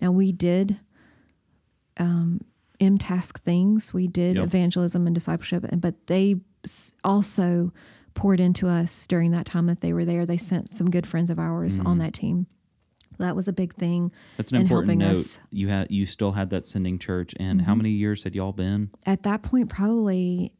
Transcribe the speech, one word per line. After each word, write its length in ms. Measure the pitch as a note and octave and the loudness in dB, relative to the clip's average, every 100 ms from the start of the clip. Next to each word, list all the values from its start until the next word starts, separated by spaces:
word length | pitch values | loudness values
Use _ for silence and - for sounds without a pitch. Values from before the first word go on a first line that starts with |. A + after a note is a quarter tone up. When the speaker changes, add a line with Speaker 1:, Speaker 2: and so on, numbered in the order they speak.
Speaker 1:
now 120 | F#3 | 2
we 180 | F#3 F#3+ | 4 2
did, 480 | F3 F3 F3+ G3+ G3+ - _ _ _ _ _ _ _ _ _ _ - | 2 2 2 0 -2 -8 _ _ _ _ _ _ _ _ _ _ -4
um, 460 | F3 F3 E3+ E3+ - _ _ _ | 0 2 0 -2 -6 _ _ _
M-task 600 | F#3+ G3 - F3+ - - | 4 4 2 -2 -4 -6
things. 520 | - F3 F#3+ G#3+ - | 0 2 4 2 0
We 140 | F3+ F3+ | -2 -2
did 280 | F3 F3 F#3 | 0 2 2
Speaker 2:
Yep. 80 | F3+ | 2
Speaker 1:
evangelism 600 | F#3 F3 F3+ F3 F3 F3 | 2 2 2 0 2 2
and 80 | |
discipleship, 480 | E3+ E3 E3 - F3+ - | 0 -2 -4 -2 -4 -2
and, 120 | F3 | -2
but 260 | E3+ E3 - | -2 -4 -2
they 320 | F#3 G3 F#3+ - _ | 2 2 0 -4 _
s-, 320 | - - - - | -6 -4 -4 -4
also 680 | - G3+ G3+ - F3 F3 F3 - - - _ | 0 2 2 0 2 2 0 -4 -18 -20 _
poured 260 | - G3+ F#3 | -2 2 4
into 260 | F3+ F3+ F3+ | 4 2 0
us 400 | E3+ E3+ - - | 0 0 -4 -2
during 240 | F3+ E3+ | 0 2
that 160 | E3+ E3+ | 0 -2
time 200 | F3 E3+ | 0 0
that 160 | E3+ | 0
they 100 | E3+ | -2
were 120 | E3+ | -2
there. 220 | E3+ E3+ F3 | 0 0 0
They 100 | F3 | -2
sent 380 | - F3+ - | -2 -4 -4
some 160 | - E3+ | -2 0
good 160 | F3 E3 | 0 -2
friends 240 | E3 F3 | -2 0
of 80 | E3 | -2
ours 400 | E3 E3 E3+ G3 | -2 -2 -2 0
on 60 | F#3 | 0
Speaker 2:
Mm-hmm. 120 | F3 | 0
Speaker 1:
that 160 | E3 | 0
team. 320 | - - F3 F3+ _ _ _ _ _ _ - | -4 -2 -2 -4 _ _ _ _ _ _ -6
That 180 | F3+ F3+ | -4 -2
was 100 | F#3 | -4
a 60 | |
big 220 | F#3 F3 | -4 -4
thing 360 | - E3+ F3 F3 - - - | -2 -2 0 -2 -6 -12 -10
Speaker 2:
That's 140 | - | -2
an 60 | B2+ | 2
Speaker 1:
in 60 | |
Speaker 2:
important 380 | F3+ - F#2+ G2 | 4 4 4 2
Speaker 1:
helping 140 | G2 | 4
Speaker 2:
note. 60 | F2+ | 2
Speaker 1:
us. 180 | - - - | 0 -8 -10
Speaker 2:
You 160 | G2+ G2 | -4 0
had, 240 | G2 - | 0 0
you 140 | G2 F#2+ | -2 -2
still 260 | - G2+ | 0 -2
had 180 | G2+ F#2+ | 0 -2
that 160 | F#2 - | -4 -4
sending 320 | G2+ F#2 F2+ | -4 -2 -4
church, 360 | - F2+ E2+ - | -4 -4 -4 -6
and 240 | F#2+ F#2+ | -2 0
how 100 | F2 | 2
Speaker 1:
Mm-hmm. 40 | G#2+ | 2
Speaker 2:
many 120 | A2 | 2
years 340 | G#2 G#2 G#2 | 0 0 -2
had 100 | F#2 | -4
y'all 180 | F2+ F#2+ | -4 -4
been? 380 | G2+ F#2 G2+ G2+ - - | -2 -2 0 -2 -6 -4
Speaker 1:
At 160 | F#3+ | -2
that 200 | G#3 G#3+ | -2 -4
point, 260 | - B3+ A3+ | 0 0 0
probably 840 | - G3+ A#3 G#3+ F#3 F3+ F3+ F3+ | -2 0 0 0 0 0 -2 -4